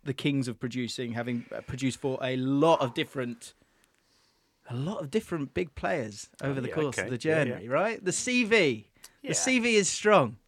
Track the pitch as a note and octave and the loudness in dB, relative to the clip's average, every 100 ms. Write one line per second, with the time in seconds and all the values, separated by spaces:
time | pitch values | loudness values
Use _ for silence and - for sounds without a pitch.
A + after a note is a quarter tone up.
0 | - C3 D3+ C#3 B2+ A2 B2+ A#2+ A#2+ - | -6 -2 0 0 -2 -6 -8 -6 -6 -6
1 | A#2+ A2+ A#2+ A#2+ A#2 - - C3 C3 - | -6 -6 -4 -6 -6 -12 -10 -4 -4 -2
2 | C#3 C3 B2+ C3 B2+ C#3 D#3+ D#3+ C3+ B2 | -6 -4 -4 -2 0 4 4 4 2 -2
3 | D3+ C#3 B2 A#2 - _ _ _ _ _ | -4 -4 -6 -8 -16 _ _ _ _ _
4 | _ _ _ _ _ _ - B2 D3+ G#3+ | _ _ _ _ _ _ -10 -6 -6 -6
5 | D3+ A3 A3 E3+ C#3 - E3 - F#3+ F3+ | -4 -4 -2 -6 -4 -4 -6 -4 -4 -2
6 | A2 G2+ - - C3+ C3+ A2+ - D3 A#2 | -4 -10 -18 -8 -6 -4 -4 -2 -2 -2
7 | G2 A#2+ D#3 D#3+ C3+ B2 G#2+ C#3 G3+ A3+ | -4 -2 0 2 2 -2 -2 0 0 -2
8 | F#3 E3+ - B3 A3 A3+ D#3 A2+ - _ | -4 -2 0 2 4 6 4 2 -8 _
9 | - _ C#4 - - B3+ A#3 G#3+ G3 - | -20 _ -4 -2 2 4 6 4 4 2
10 | G#3 G3+ B2 A#2 | 6 6 6 -4